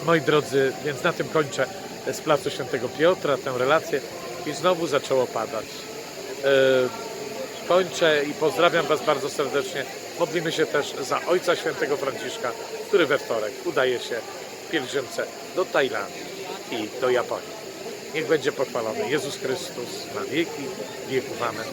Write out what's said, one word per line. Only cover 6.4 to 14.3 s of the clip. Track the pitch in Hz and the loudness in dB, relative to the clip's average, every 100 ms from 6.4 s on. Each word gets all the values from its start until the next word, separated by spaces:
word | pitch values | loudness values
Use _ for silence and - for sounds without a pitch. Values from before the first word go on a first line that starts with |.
E, | 135 135 135 131 127 - - - - - - - - | 4 6 8 6 4 -2 -8 -8 -8 -8 -8 -8 4
kończę | 175 180 - 165 151 | 4 4 4 4 6
i | 147 | 2
pozdrawiam | 135 156 139 175 165 143 | 2 0 6 4 4 4
was | 151 - | 2 4
bardzo | 143 135 | 2 0
serdecznie. | - 135 139 131 143 127 - - - | -2 0 0 0 -4 -6 -8 -10 -4
Modlimy | 165 160 160 | -2 0 -2
się | 156 156 | 0 2
też | 151 135 - | 2 0 -4
za | 139 139 - | -2 -2 2
Ojca | 180 170 165 | 2 4 2
Świętego | 165 139 147 143 | 0 -2 0 0
Franciszka, | 135 113 127 - 123 113 - - - | 0 -2 -6 -4 -4 -6 -10 -10 2
który | 202 143 | 4 6
we | 135 | 2
wtorek | - 117 107 104 | 2 -2 -2 -4
udaje | 175 147 127 120 | -2 2 2 2
się | - 117 - | -2 -6 -6